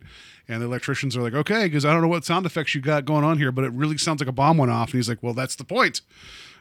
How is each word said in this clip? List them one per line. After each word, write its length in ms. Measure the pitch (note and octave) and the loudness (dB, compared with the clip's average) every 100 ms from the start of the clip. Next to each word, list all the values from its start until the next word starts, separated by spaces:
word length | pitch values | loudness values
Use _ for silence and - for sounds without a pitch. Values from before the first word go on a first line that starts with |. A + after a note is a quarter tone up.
| - - - - - | -10 -20 -20 -20 -10
And 140 | A2+ | -6
the 40 | A#2+ | -6
electricians 500 | B2 - C3+ C#3 A#2+ | -4 -4 -4 -2 -2
are 60 | |
like, 120 | A#2+ | -2
"Okay, 360 | C3 D3+ A3 G3 | 0 0 0 2
'cause 160 | D3 C#3+ | 2 2
I 80 | |
don't 80 | E3 | 4
know 60 | E3 | 4
what 180 | E3+ - | 0 0
sound 200 | E3+ F3 | -2 -2
effects 280 | E3+ D3 D3 | -4 -4 -2
you 60 | |
got 240 | C3+ D3+ C#3 | 0 0 2
going 180 | D3+ | 2
on 140 | D3+ D#3+ | 2 2
here, 140 | C#3 | 0
but 120 | B2+ | 0
it 80 | C3 | -2
really 260 | B2 D3+ D3+ | -2 -2 0
sounds 220 | - D3+ | -2 -2
like 80 | C3 | -2
a 60 | |
bomb 240 | B2+ C#3+ D#3+ | 2 4 6
went 140 | B2 | 4
off." 180 | A#2 A2+ | 2 0
And 60 | B2+ | 0
he's 120 | A2+ | 0
like, 140 | A2+ | -4
"Well, 100 | B2 | -4
that's 220 | A#2 C3 - | -4 -6 -8
the 80 | |
point." 380 | B2+ G#3 G3+ - - - - - - - | -4 0 0 0 -10 -20 -20 -20 -20 -14